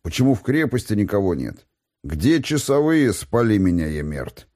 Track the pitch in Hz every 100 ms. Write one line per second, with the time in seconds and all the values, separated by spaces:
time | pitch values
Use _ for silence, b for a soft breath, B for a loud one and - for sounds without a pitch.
0 | 85 - 131 127 - 147 151 123 - 104
1 | 101 104 95 71 58 50 _ _ _ _
2 | 69 76 113 160 - 147 - 139 151 160
3 | 131 95 - 117 117 104 95 87 78 76
4 | 76 71 - - -